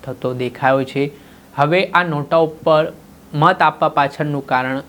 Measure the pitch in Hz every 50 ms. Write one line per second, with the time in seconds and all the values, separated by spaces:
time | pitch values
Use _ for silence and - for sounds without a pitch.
0 | - - 131 - - 127 127 127 127 123 120 - - 131 135 135 135 135 - 139
1 | 139 143 143 - - - - - - - - - 143 147 165 185 196 - - 175
2 | 180 175 151 147 139 139 170 165 165 156 156 - - 170 156 156 160 170 - -
3 | - - - - - - - 147 151 175 - - 170 156 151 - - 156 - -
4 | 143 139 - - 156 151 147 143 135 - 135 127 127 127 135 135 135